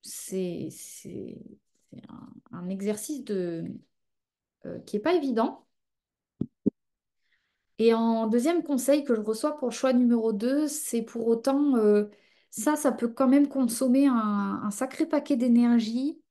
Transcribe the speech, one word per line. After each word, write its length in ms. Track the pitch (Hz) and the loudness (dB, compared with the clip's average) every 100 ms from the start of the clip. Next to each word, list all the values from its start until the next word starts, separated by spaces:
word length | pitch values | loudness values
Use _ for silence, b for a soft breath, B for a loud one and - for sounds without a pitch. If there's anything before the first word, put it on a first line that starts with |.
c'est, 640 | - - - 190 185 165 160 | -16 -16 -10 -6 -6 -6 -10
c'est, 640 | 180 - - 135 135 - - - - _ _ _ | -12 -18 -18 -14 -14 -14 -16 -20 -20 _ _ _
c'est 120 | - - | -20 -20
un, 480 | - - - _ 175 | -20 -20 -20 _ -12
un 120 | 180 | -8
exercice 540 | 190 196 214 - 294 | -6 -4 -6 -6 -10
de, 400 | 233 202 175 165 170 - _ _ _ _ _ _ _ _ - | -6 -4 -4 -6 -8 -12 _ _ _ _ _ _ _ _ -14
euh, 140 | - | -14
qui 180 | - 208 | -8 -4
est 20 | |
pas 140 | 254 | 0
évident. 520 | 349 277 226 233 - _ _ _ _ _ _ _ _ - _ - _ _ _ _ _ _ _ _ _ _ _ | 0 0 0 -2 -2 _ _ _ _ _ _ _ _ -10 _ -4 _ _ _ _ _ _ _ _ _ _ _
Et 160 | 226 | 4
en 340 | 226 226 226 226 | 4 2 0 2
deuxième 340 | 233 254 349 | 2 2 0
conseil 440 | 302 277 - 294 277 | 0 -2 2 2 2
que 100 | 226 | -2
je 60 | |
reçois 340 | 214 220 302 - | 0 -2 -4 -2
pour 140 | 247 | -6
le 40 | |
choix 200 | 226 262 | -2 0
numéro 400 | 247 240 233 220 | 4 4 4 2
deux, 340 | 208 233 277 302 | 0 0 0 -2
c'est 340 | 294 - 233 | -4 -4 -4
pour 260 | 226 233 226 | -4 -4 0
autant, 500 | 233 247 277 294 247 | 0 0 0 2 4
euh, 320 | 214 208 208 b b b b | 4 4 2 b b b b
ça, 260 | - 214 302 | -4 -2 0
ça 160 | 294 | 0
peut 160 | - 233 | 0 -4
quand 220 | 233 262 | 0 4
même 180 | 277 285 | 6 4
consommer 580 | 269 247 - 262 254 277 | 2 -2 0 2 4 4
un, 560 | 240 214 208 196 196 | 4 0 0 -2 -4
un 100 | 208 | -6
sacré 340 | 202 262 - 320 | -4 -6 -4 -2
paquet 320 | 302 285 269 | -2 0 0
d'énergie. 840 | 247 233 240 240 214 233 277 330 _ | 4 4 6 4 2 -2 -4 -6 _